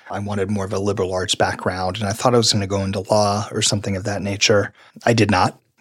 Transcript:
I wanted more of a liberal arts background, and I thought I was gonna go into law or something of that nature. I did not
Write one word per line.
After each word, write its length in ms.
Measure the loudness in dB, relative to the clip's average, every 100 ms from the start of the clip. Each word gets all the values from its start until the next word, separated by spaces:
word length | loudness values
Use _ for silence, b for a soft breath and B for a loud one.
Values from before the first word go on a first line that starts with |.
| B
I 80 | -8
wanted 320 | -6 -4 -2
more 140 | -2 -2
of 80 |
a 60 | -2
liberal 340 | -2 0 -2
arts 220 | -2 -2 0
background, 600 | 0 -2 -4 -2 -2 -2
and 80 | -4
I 60 |
thought 240 | 0 4 4
I 20 |
was 140 | 4
gonna 160 | 2 0
go 160 | -2
into 160 | -2 -4 2
law 380 | 2 4 0 -2
or 100 | -2
something 340 | -2 -2 -2 -6
of 80 |
that 180 | -4 -6
nature. 520 | -6 0 2 4 2 B B B 0
I 80 |
did 180 | 4 4
not 260 | 4 0 -2 _ _